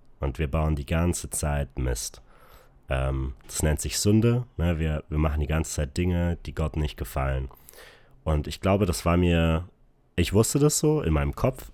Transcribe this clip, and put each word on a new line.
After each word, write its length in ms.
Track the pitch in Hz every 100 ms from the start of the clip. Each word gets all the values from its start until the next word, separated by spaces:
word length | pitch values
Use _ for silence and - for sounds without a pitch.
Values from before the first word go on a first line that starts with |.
| - -
und 180 | 69 65
wir 100 | 73
bauen 280 | 80 78 73
die 80 | 67
ganze 440 | 82 87 - -
Zeit 480 | - 76 71 69 -
Mist. 440 | 64 - - - - - - - - _ -
Ähm, 460 | 65 67 67 65 - -
das 180 | -
nennt 180 | 78 71
sich 180 | 71 -
Sünde, 460 | 104 110 117 123 120 -
ne? 240 | 85 80
Wir, 240 | 80 76 -
wir 80 | 76
machen 240 | 78 76
die 60 | 71
ganze 240 | 80 -
Zeit 260 | - 71 -
Dinge, 400 | 90 87 87 85 -
die 100 | -
Gott 220 | 78 78
nicht 180 | 73 -
gefallen. 540 | - - 67 65 65 - - - - - - -
Und 240 | - 76 76
ich 140 | -
glaube, 240 | 95 98 87
das 200 | 78 85
war 120 | 87
mir, 500 | 90 85 82 82 90 _ _ _ _ -
ich 160 | 85
wusste 280 | 98 113 143
das 200 | 147 -
so 220 | 151 151
in 120 | 80
meinem 220 | 78 71 -
Kopf, 340 | - - -